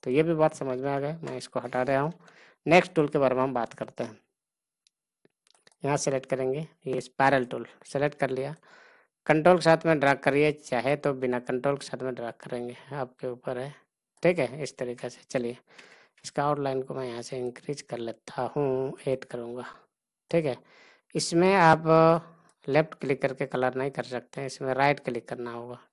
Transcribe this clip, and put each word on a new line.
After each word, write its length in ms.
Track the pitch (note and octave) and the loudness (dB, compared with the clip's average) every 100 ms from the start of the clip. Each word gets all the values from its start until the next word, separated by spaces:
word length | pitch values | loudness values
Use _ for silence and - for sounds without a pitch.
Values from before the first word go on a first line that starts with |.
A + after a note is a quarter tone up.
तो 80 | - | 0
ये 120 | C3 | 0
भी 100 | D#3+ E3 | 2 2
बात 200 | D3+ - | 2 0
समझ 220 | C#3 B2+ | -6 -4
में 120 | C#3 | -4
आ 80 | C#3 | -4
गया, 180 | C#3+ E3 | -4 -8
मैं 180 | C#3+ B2+ | -10 -10
इसको 220 | - B2+ | -8 -8
हटा 220 | A#2+ B2+ | -4 -2
रहा 160 | B2+ C3+ | 0 0
हूँ। 140 | D3 F3 - _ - _ - | 0 -6 -18 _ -20 _ 6
नेक्स्ट 280 | E3+ F3 | 6 6
टूल 140 | - D3 | 0 2
के 120 | D3+ | 4
बारे 160 | C3+ B2+ | 2 2
में 80 | |
हम 100 | C3 | 0
बात 200 | B2+ A2+ | -2 -6
करते 300 | - - - | -8 -12 -10
हैं। 140 | A#2+ G#2+ _ _ _ _ _ _ _ _ _ _ _ _ _ _ _ _ | -10 -12 _ _ _ _ _ _ _ _ _ _ _ _ _ _ _ _
यहाँ 140 | C#3 C#3+ | -4 -2
सिलेक्ट 280 | - C3+ B2+ | 0 -4 -4
करेंगे, 400 | C3 C3 C3+ D#3+ _ - | -4 -2 -4 -8 _ -8
ये 140 | C3 | -6
स्पाइरल 440 | - _ C3+ C3+ B2 | -8 _ 2 4 0
टूल 200 | B2+ A#2 - - | -8 -10 -18 -10
सिलेक्ट 340 | C#3+ D3 - | -2 -2 -2
कर 100 | C3+ | -4
लिया, 260 | C3 C3+ D#3 _ - - _ _ _ - | -4 -8 -10 _ -20 -20 _ _ _ 2
कंट्रोल 300 | D#3 D#3 F3+ | 4 6 6
के 60 | |
साथ 220 | D#3+ D#3+ E3 | 6 4 4
में 140 | D#3+ | 2
ड्रैग 180 | C#3 C3+ | 4 2
करिए, 320 | - C#3 D3+ | 2 2 2
चाहे 420 | D3+ - B2 A#2+ C#3+ | 0 -4 -2 0 0
तो 160 | D3 C3+ | -2 -2
बिना 240 | B2+ B2 | -2 -4
कंट्रोल 360 | B2 B2+ C3+ C#3+ | -4 -4 -2 -4
के 100 | - | -6
साथ 160 | - | -8
में 100 | B2+ B2 | -8 -8
ड्रैग 180 | A#2 - | -10 -10
करेंगे, 340 | - B2 A#2+ A#2+ - | -10 -8 -8 -12 -12
आपके 340 | C#3 B2+ _ C3 | -8 -8 _ -10
ऊपर 280 | B2 C3+ B2 | -8 -8 -6
है, 160 | C3+ D3 _ _ _ _ | -8 -12 _ _ _ _
ठीक 160 | E3 F3 | 2 2
है, 240 | B2+ D3 | -2 -4
इस 140 | C#3 - | -10 -8
तरीके 320 | B2 A#2+ B2 | -8 -8 -10
से। 120 | - _ | -12 _
चलिए 280 | C3+ A#2 B2 _ - - - _ _ - | -4 -4 -8 _ -20 -20 -20 _ _ -12
इसका 160 | - C#3+ | -4 -2
आउटलाइन 360 | D3 C#3 C3+ | 0 -2 -4
को 100 | C3 | -4
मैं 140 | C#3 C3 | -8 -8
यहाँ 140 | A#2 | -8
से 140 | A#2+ C3 | -10 -8
इंक्रीज 420 | B2 B2+ - C#3+ | -8 -10 -10 -10
कर 140 | - A#2 | -8 -10
लेता 420 | A#2 - - - B2 | -10 -10 -12 -6 -6
हूँ, 460 | - C#3 C3 C3 - - | -2 -2 0 -4 -6 -4
ऐड 160 | C3 - | -4 -4
करूँगा। 400 | B2 A#2 B2 A#2+ - _ _ _ _ _ | -12 -10 -12 -14 -18 _ _ _ _ _
ठीक 140 | E3+ D3+ | 0 0
है, 100 | A#2+ _ _ - _ _ E3 | -4 _ _ -20 _ _ -6
इसमें 380 | - E3+ F#3 G3 | 0 4 6 8
आप 280 | E3+ D#3+ E3 D#3+ D#3+ E3 - - _ _ - | 8 6 6 6 8 4 0 -20 _ _ 0
लेफ्ट 260 | C#3 D#3+ - | 2 2 -4
क्लिक 260 | - C#3 | -4 -2
करके 240 | C#3 C3 C3+ | -2 -2 -4
कलर 280 | C3 B2+ B2+ | 0 -2 0
नहीं 160 | C#3 | -6
कर 120 | C3+ A#2+ | -6 -8
सकते 360 | B2 - - | -8 -10 -10
हैं, 60 | C#3 | -10
इसमें 260 | - C#3 C3 | -8 -4 2
राइट 240 | C#3 C#3 | 2 2
क्लिक 260 | - A#2+ - | -2 -8 -8
करना 240 | B2 A#2+ | -10 -8
होगा। 260 | A#2 A#2+ B2 _ | -10 -12 -16 _